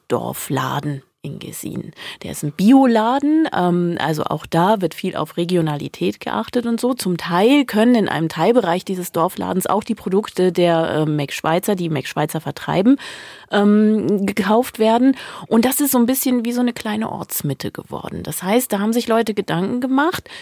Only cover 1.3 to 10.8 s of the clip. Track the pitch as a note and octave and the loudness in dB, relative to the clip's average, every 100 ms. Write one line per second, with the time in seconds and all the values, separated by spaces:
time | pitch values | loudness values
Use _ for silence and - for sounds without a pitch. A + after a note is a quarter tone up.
1.3 | - - - - - - - - - - | -14 -14 -12 -10 -10 -12 -14 -18 -14 -12
2.3 | - D3 - G3 C4+ C4 A3+ A3 C4+ C#4+ | -8 -6 2 6 6 6 4 2 0 2
3.3 | D#4 D#4+ - F3+ F3 F3 - D3 D3+ - | 2 2 0 2 2 0 -2 -2 -2 -4
4.3 | D3+ - E3 F#3 A3 E3+ - F#3+ - D3+ | -6 -2 2 2 2 -2 -4 -6 -6 -6
5.3 | - E3+ F3+ D#3+ D3 - - F3+ - - | -4 -2 0 0 -4 -8 -6 -6 -4 -6
6.3 | G#3+ A3+ B3 A#3 A#3 B3 C4 F#3 E3+ E3+ | -6 -4 -4 -2 -2 -2 -2 -2 -4 -2
7.3 | F3 A3+ D4 B3+ G#3 A#3 A#3+ F#3+ D3 D#3+ | 2 4 4 4 4 4 4 2 0 -2
8.3 | D#3 F3+ A#3+ F#3 F3+ - F#3 F3 F3 F3 | 2 4 4 4 0 -2 -6 -4 0 0
9.3 | - F#3 F#3 - G3+ - G#3+ G3 F#3+ - | 0 -4 -2 0 -2 -2 -6 -2 0 0
10.3 | - F#3 F3 F3 E3 | 0 2 4 4 4